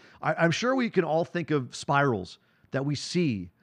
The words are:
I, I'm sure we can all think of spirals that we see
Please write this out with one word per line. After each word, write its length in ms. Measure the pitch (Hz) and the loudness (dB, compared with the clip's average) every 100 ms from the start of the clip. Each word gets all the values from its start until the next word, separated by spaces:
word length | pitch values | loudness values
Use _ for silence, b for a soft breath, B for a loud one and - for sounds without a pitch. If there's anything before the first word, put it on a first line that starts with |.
| B B | B B
I, 120 | 143 160 | -4 2
I'm 160 | 170 | 2
sure 240 | - 233 262 | 2 0 0
we 140 | 233 | 2
can 140 | 190 | 0
all 220 | 165 156 170 | 2 0 0
think 260 | 175 147 | -4 0
of 240 | 151 123 - | 0 -2 -8
spirals 640 | - 143 143 107 90 - b b b | 0 2 4 2 -4 -14 b b b
that 140 | 131 139 | -4 -2
we 100 | 143 | -4
see 540 | - 175 165 104 87 - | -2 0 0 0 -6 -16